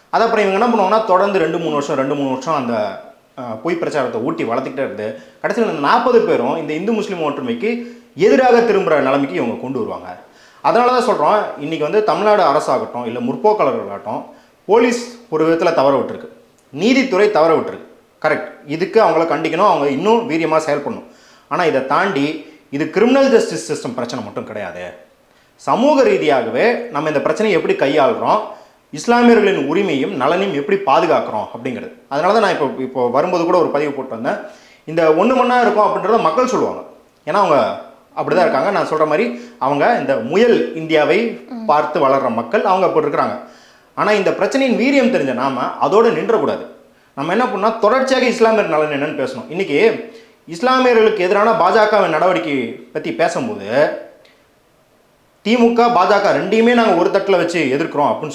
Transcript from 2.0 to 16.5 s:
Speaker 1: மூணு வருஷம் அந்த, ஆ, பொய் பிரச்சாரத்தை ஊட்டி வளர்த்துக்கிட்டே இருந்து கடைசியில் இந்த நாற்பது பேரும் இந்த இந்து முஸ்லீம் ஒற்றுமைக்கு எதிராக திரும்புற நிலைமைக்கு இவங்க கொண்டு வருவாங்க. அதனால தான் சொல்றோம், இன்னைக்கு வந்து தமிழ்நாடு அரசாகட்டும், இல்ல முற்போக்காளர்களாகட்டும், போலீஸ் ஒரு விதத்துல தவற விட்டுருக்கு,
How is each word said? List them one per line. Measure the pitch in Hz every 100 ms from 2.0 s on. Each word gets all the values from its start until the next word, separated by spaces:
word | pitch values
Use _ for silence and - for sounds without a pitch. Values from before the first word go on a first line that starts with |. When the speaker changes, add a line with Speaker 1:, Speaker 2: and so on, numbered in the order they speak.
| 135 143
Speaker 1:
மூணு | 139
வருஷம் | 131 165 151
அந்த, | 120 113 104 92 - - _ -
ஆ, | 123 113
பொய் | 165 170
பிரச்சாரத்தை | 147 143 123 113
ஊட்டி | 127 -
வளர்த்துக்கிட்டே | 120 123 156 - 107
இருந்து | 95 107 - - -
கடைசியில் | 160 208 208
இந்த | 160 143
நாற்பது | 233 247 233
பேரும் | - 131 120 165
இந்த | 151
இந்து | 156 202
முஸ்லீம் | 220 - 180
ஒற்றுமைக்கு | 151 135 123 117 214 240 - - - 135
எதிராக | 202 269 254 233
திரும்புற | 233 196 160 147
நிலைமைக்கு | 131 139 139 123
இவங்க | 120 107
கொண்டு | 127 135
வருவாங்க. | 101 85 90 90 - _ - _
அதனால | 143 214 247
தான் | 254 233
சொல்றோம், | 180 151 208 180 -
இன்னைக்கு | 147 160 151
வந்து | 208
தமிழ்நாடு | 214 160 208 208
அரசாகட்டும், | 160 143 151 127 110 120 117
இல்ல | 120
முற்போக்காளர்களாகட்டும், | 120 - 214 208 147 117 101 98 107 131 - - _ _ -
போலீஸ் | 226 254 233 - - -
ஒரு | 156 160
விதத்துல | 165 180
தவற | 165 139 135
விட்டுருக்கு, | - - - - _